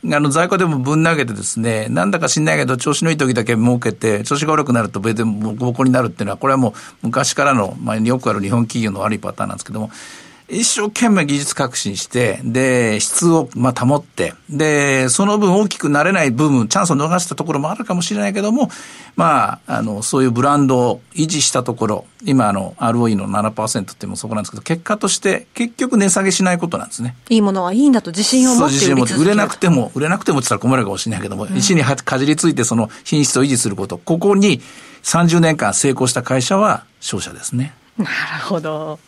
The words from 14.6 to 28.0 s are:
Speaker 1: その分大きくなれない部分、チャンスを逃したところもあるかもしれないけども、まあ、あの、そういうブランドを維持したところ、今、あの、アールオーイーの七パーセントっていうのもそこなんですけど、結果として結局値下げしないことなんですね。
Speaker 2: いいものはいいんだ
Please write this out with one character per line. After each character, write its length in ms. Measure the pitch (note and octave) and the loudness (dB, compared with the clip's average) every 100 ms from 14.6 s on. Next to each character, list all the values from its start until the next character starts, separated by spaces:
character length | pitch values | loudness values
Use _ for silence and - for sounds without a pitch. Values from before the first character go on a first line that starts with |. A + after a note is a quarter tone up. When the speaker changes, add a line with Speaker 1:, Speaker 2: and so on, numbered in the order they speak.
| D#3 D3 C#3+ C3+ C3 | 2 2 2 2 2
Speaker 1:
そ 160 | - G3 | 0 2
の 100 | G#3 | 2
分 160 | G#3 | 4
大 160 | F#3 G#3 | 4 2
き 80 | - | -2
く 140 | D3+ | 0
な 120 | C#3+ | 2
れ 100 | D#3+ | 2
な 120 | G3 | 2
い 60 | D3 | 0
部 180 | A#2 D3+ | 2 2
分、 200 | C3+ A2 | 2 2
チ 100 | F#3+ | 0
ャ 60 | |
ン 20 | F#3 | 2
ス 60 | |
を 20 | C#3+ | 0
逃 220 | D3+ F3+ | 0 -2
し 100 | F3 | -2
た 60 | |
と 100 | - | -6
こ 80 | D#3+ | -4
ろ 80 | D3 | -4
も 100 | D3 | -4
あ 40 | |
る 100 | G3+ | -6
か 80 | A3 | -4
も 80 | F3+ | -4
し 140 | E3+ | -2
れ 60 | G#3 | -2
な 80 | G3+ | -2
い 40 | |
け 80 | G3+ | -2
ど 100 | G3+ | -2
も、 200 | A#3 B3+ - - - - | 0 -2 -4 -20 -20 -12
ま 440 | - E3+ C#3+ G#2 A#2+ - | 0 2 2 2 -4 -6
あ、 80 | B2 | -6
あ 60 | |
の、 180 | A2 G#2 | -4 -6
そ 200 | A2 C#3 | -2 2
う 20 | |
い 40 | C3 | 2
う 20 | |
ブ 100 | A#2 | 2
ラ 160 | C3+ C#3+ | 2 4
ン 100 | C#3 | 4
ド 120 | B2+ | 4
を 220 | B2 G#2 _ | 2 0 _
維 120 | - D#3 | -4 -2
持 160 | D#3 | 0
し 80 | C3+ | 0
た 120 | - | -2
と 120 | B2+ | -4
こ 140 | A#2 A2 | -2 -2
ろ、 160 | G#2 - _ | -2 -8 _
今、 240 | G#3 C3+ A2 | 0 2 2
あ 40 | |
の、 180 | G2 F#2 - | 0 -4 -4
ア 100 | A#2 | -2
ー 40 | |
ル 80 | A#2 | 2
オ 80 | A#2 | 2
ー 20 | |
イ 20 | |
ー 40 | G#2 | 0
の 100 | G2 | -2
七 220 | G2+ G#2 | -2 -2
パ 140 | A2 | -2
ー 40 | A2 | -4
セ 120 | A#2 | -4
ン 40 | |
ト 80 | F#2+ | -6
っ 40 | - | -10
て 100 | G2 | -10
い 0 | |
う 20 | |
の 20 | |
も 40 | G2 | -10
そ 100 | A2 | -8
こ 100 | A2 | -8
な 40 | |
ん 40 | |
で 20 | G#2 | -8
す 60 | |
け 40 | A2+ | -12
ど、 60 | |
結 200 | - E3+ | -6 -6
果 140 | - G#3+ | -2 -4
と 120 | G3 | -2
し 100 | - | -2
て 280 | G3+ F3+ - | -2 -2 -6
結 240 | - A#3 - | -6 -6 -4
局 220 | B3+ A#3 | 0 2
値 100 | G3+ | 2
下 140 | G3+ | 2
げ 80 | G3 | 0
し 120 | F3+ | 2
な 120 | F#3 | 2
い 20 | F3+ | 0
こ 100 | F3 | -2
と 120 | - | -6
な 80 | - | -8
ん 20 | |
で 60 | |
す 80 | - | -8
ね。 120 | A#2+ B2 - | -8 -8 0
Speaker 2:
い 80 | A3+ | 2
い 60 | |
も 100 | G3+ | 2
の 100 | F#3+ | 0
は 120 | F3+ | 0
い 20 | G3+ | 2
い 100 | C#4+ | 4
ん 60 | |
だ 80 | A#3+ | 4